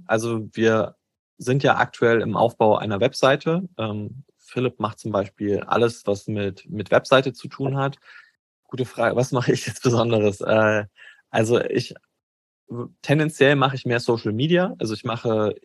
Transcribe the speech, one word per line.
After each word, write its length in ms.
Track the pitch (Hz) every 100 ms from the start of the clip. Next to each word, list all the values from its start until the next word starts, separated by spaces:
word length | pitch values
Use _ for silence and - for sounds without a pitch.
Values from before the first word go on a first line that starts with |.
| -
Also 420 | 113 117 113 104
wir 440 | - 113 110 - - _ _ _ -
sind 260 | 123 139
ja 160 | 135 -
aktuell 420 | 120 - 117 117
im 160 | 101 95
Aufbau 400 | 117 - 107 98
einer 240 | 107 98
Webseite. 680 | 120 - 135 139 160 170 196 -
Ähm, 460 | 110 104 104 127 - _
Philipp 420 | _ 127 123 -
macht 200 | 107 -
zum 140 | 113
Beispiel 480 | 104 98 - 104 98
alles, 460 | - 107 117 - -
was 200 | 101 -
mit, 420 | 107 101 95 -
mit 220 | 101 95
Webseite 420 | 131 - 131 135
zu 160 | - 127
tun 280 | - 135 139
hat. 220 | 139 - - - _ _ _ _
Gute 200 | _ 127
Frage, 320 | 123 - 113 104
was 160 | 131
mache 200 | 127 123
ich 140 | 120 -
jetzt 160 | -
Besonderes? 580 | 127 117 117 110 104 95
Äh, 440 | - 110 107 107 104 _ - - _
also 300 | 107 113 120
ich, 340 | - - - - _ _ _ _ _ _ - 120 120 _
tendenziell 540 | - 147 156 - 139 143
mache 200 | 135 131
ich 100 | 123
mehr 140 | 120
Social 320 | - 117 110
Media. 420 | 107 156 175 185 269
Also 160 | 113
ich 100 | 107
mache 500 | 120 113 120 110 107 101